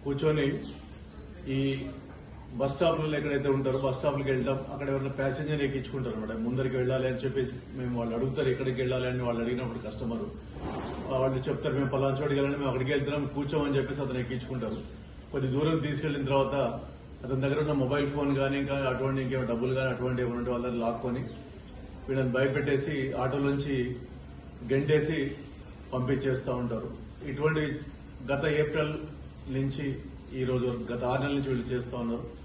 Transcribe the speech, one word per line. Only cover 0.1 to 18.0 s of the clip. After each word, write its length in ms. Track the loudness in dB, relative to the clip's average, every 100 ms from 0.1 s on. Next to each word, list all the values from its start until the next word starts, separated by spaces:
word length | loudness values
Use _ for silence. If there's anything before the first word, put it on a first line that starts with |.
| 2 4 4 2 0 -6 -10 -14 -16 -16 -16 -14 -12 -4
ఈ 380 | 0 0 0 -6 -10 -14 -16 -16 -16 -10
బస్ 200 | -2 0
స్టాప్లలో 440 | 4 4 4 2 0
ఎక్కడైతే 300 | 2 2 4
ఉంటారో, 300 | 4 4 2
బస్ 180 | 2 2
స్టాప్లకు 320 | 2 2 2
వెళ్తాం, 320 | 2 2 0 -2
అక్కడ 180 | -4 0
ఎవరైనా 200 | 0 0
ప్యాసింజర్ 520 | 0 0 0 0 2
ఎక్కించుకుంటారు 540 | 2 0 -4 -4 -2 -4
అనమాట. 200 | -4 -2
ముందరికి 400 | 0 2 0 2
వెళ్ళాలి 300 | 2 2 0
అని 100 | 0
చెప్పేసి 340 | 0 0 -2 -4 -10
మేము, 240 | -6 -2 0
వాళ్ళు 160 | 0
అడుగుతారు 340 | 0 0 2 2
ఎక్కడికి 320 | 2 0 0
వెళ్ళాలి 240 | 0 2 0
అని. 140 | 0
వాళ్ళు 220 | 0 0
అడిగినప్పుడు 340 | 0 0 -2 -4
కస్టమర్, 400 | -8 -6 -4 -2 -4 -8 -12 -8 -6 -6 -6 -6 -2
ఆ, 40 | 2
వాళ్ళు 300 | 4 2 0
చెప్తారు, 260 | 0 2
"మేము 140 | 2 2
పలానా 200 | 4 4
చోటుకి 320 | 2 2 4
వెళ్ళాలి, 160 | 4 2
మేము 100 | 0
అక్కడికి 260 | 2 2
వెళ్తున్నాం, 380 | 2 2 0 0
కూర్చోమని" 420 | -2 0 2 4 2
చెప్పేసి 240 | 2 -2
అతను 180 | -2 -2
ఎక్కించుకుంటారు. 580 | -2 -4 -4 -4 -2 -4 -8 -14 -14 -16 -6
కొద్ది 160 | -2 2
దూరం 300 | 2 4 2
తీసుకెళ్లిన 460 | 0 -2 -2 0
తర్వాత, 560 | 2 4 4 2 0 -2 -10 -14 -16 -10
అతని 160 | -4 0
దగ్గర 200 | 2 2
ఉన్న 120 | 2
మొబైల్ 380 | 2 4 2